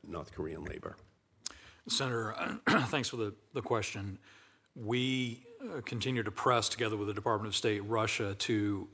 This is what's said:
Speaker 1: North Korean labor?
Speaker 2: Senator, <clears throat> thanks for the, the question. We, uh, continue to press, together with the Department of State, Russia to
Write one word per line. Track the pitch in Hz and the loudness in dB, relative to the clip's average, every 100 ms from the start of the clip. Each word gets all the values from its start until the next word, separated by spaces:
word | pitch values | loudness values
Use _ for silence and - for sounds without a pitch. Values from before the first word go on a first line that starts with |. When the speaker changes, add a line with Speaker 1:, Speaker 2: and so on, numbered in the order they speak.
| 85 | -10
Speaker 1:
North | 85 78 | -10 -8
Korean | - 80 80 73 | -8 -6 -6 -8
labor? | - - - - _ _ _ - - - - 123 | -8 -10 -12 -18 _ _ _ -10 -10 -20 -14 -2
Speaker 2:
Senator, | - 131 117 110 - - - | 0 2 0 -2 -2 -4 0
<clears throat> | - | 4
thanks | - 123 151 117 | 6 6 0 0
for | 120 | -2
the, | 104 98 _ | -4 -4 _
the | 135 | -4
question. | 104 117 104 110 98 95 - - - _ _ - | 0 0 0 -4 -6 -8 -14 -20 -20 _ _ -8
We, | 107 123 131 131 123 117 - - | -2 0 2 2 0 -4 -12 -12
uh, | 247 151 | -8 -8
continue | - 120 131 123 | -4 -2 0 0
to | 104 | 0
press, | - 131 120 110 | 2 4 4 4
together | - 113 107 | 2 0 0
with | 104 | -2
the | |
Department | 104 120 107 107 | 0 0 0 0
of | - | 2
State, | 113 104 | 2 2
Russia | 104 113 110 - 101 98 | 2 2 2 0 -2 -2
to | - 107 104 98 92 | 2 2 2 0 -4